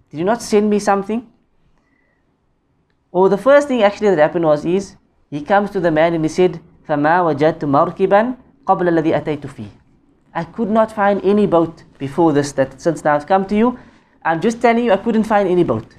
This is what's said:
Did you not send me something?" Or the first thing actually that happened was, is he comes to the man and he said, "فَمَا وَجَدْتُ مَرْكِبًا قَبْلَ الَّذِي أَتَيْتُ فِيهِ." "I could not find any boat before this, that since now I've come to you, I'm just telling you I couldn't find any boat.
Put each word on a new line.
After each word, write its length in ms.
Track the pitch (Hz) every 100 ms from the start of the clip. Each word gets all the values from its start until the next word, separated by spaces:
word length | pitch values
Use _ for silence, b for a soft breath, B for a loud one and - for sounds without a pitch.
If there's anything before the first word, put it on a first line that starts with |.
| _
Did 80 | 143
you 60 |
not 180 | 185 233
send 260 | - 208 214
me 100 | 208
something?" 480 | 208 196 196 226 - _ _ _ _ _ _ _ _ _ _ _ _ _ _ _ _ _ _
Or 200 | 180 190
the 80 | 196
first 300 | 254 285 285
thing 140 | 247
actually 280 | 202 202 208
that 80 | 160
happened 260 | 151 175
was, 220 | 160 151 151
is 300 | 190 190 - _ _ _
he 100 | 147
comes 300 | 147 202 202
to 100 | 196
the 100 | 170
man 220 | 156 170
and 100 | 165
he 40 | 156
said, 320 | 180 180 165 - _ -
"فَمَا 480 | 147 151 180 170
وَجَدْتُ 260 | 135 156 165
مَرْكِبًا 760 | 151 139 175 175 185 202 247 254 _ _ -
قَبْلَ 220 | 185 180
الَّذِي 360 | 165 156 151
أَتَيْتُ 220 | 156 147 143
فِيهِ." 220 | - 104 - _ _ _ _ _
"I 100 | 165
could 240 | 165 - 202
not 240 | 220 220
find 320 | 220 202 196
any 220 | 190 208 190
boat 380 | 170 165 - - _
before 340 | 139 160 165
this, 200 | 143 143
that 280 | - 135 -
since 220 | 175 156
now 100 | 156
I've 120 | 147 -
come 200 | 190 190
to 100 | 208
you, 220 | 240 247 B B B B
I'm 160 | 160 165
just 200 | 208 226
telling 240 | 240 233
you 80 | 240
I 40 | 190
couldn't 280 | 233 220
find 240 | 208 208 190
any 160 | 180
boat. 220 | 170 110 -